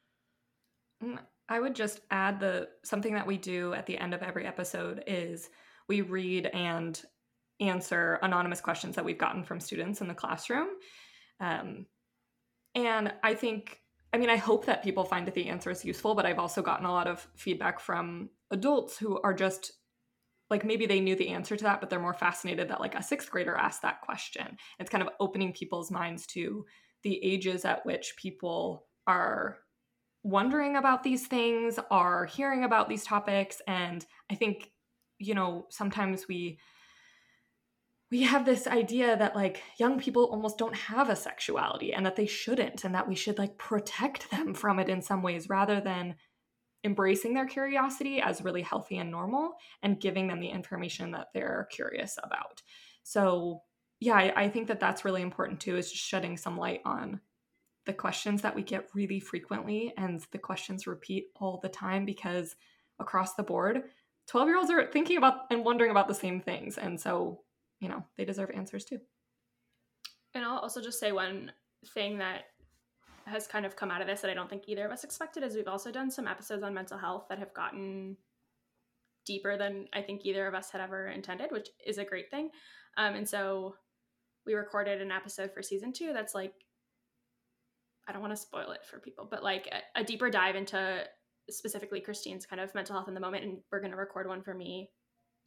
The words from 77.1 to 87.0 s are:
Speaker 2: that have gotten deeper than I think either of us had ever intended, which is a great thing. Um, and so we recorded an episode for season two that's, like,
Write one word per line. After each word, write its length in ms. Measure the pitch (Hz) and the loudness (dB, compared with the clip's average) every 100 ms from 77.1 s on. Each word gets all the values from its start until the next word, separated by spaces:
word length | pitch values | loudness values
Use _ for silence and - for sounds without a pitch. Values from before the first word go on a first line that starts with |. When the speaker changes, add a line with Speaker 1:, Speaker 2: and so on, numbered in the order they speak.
| 185 - | -6 -8
Speaker 2:
that 100 | 196 | -10
have 140 | 196 | -10
gotten 640 | - - - 196 190 190 196 _ _ _ _ _ _ _ _ _ _ - | -6 -6 -6 -10 -8 -10 -14 _ _ _ _ _ _ _ _ _ _ -10
deeper 320 | 196 202 202 | -4 -2 -2
than 300 | 202 196 196 | -2 -4 -8
I 80 | 202 | -8
think 240 | 202 202 196 | -6 -6 -2
either 200 | 190 196 | -2 -2
of 60 | |
us 160 | 185 190 | -4 -6
had 100 | 190 | -8
ever 260 | 190 190 190 | -6 -6 -6
intended, 440 | 196 196 185 294 | -8 -8 -8 -6
which 180 | 233 - _ - | -6 -8 _ -6
is 120 | 202 | -6
a 80 | 202 | -4
great 240 | 185 - | -6 -6
thing. 200 | 277 311 - - - - - | -6 -8 -10 -20 -20 -10 -2
Um, 180 | 214 202 | -2 -2
and 120 | 208 | -4
so 480 | 208 196 196 190 196 _ _ _ _ _ _ - | -2 -2 -2 -4 -10 _ _ _ _ _ _ -2
we 80 | |
recorded 480 | 214 208 208 202 196 | -2 0 -2 0 -2
an 100 | 196 | -2
episode 400 | 190 196 - 190 | -4 -6 -8 -8
for 100 | 190 | -8
season 280 | 196 196 233 | -6 -4 -4
two 220 | 254 339 | -6 -4
that's, 220 | 254 214 196 | -4 -4 -6
like, 180 | 190 - _ _ _ _ | -8 -10 _ _ _ _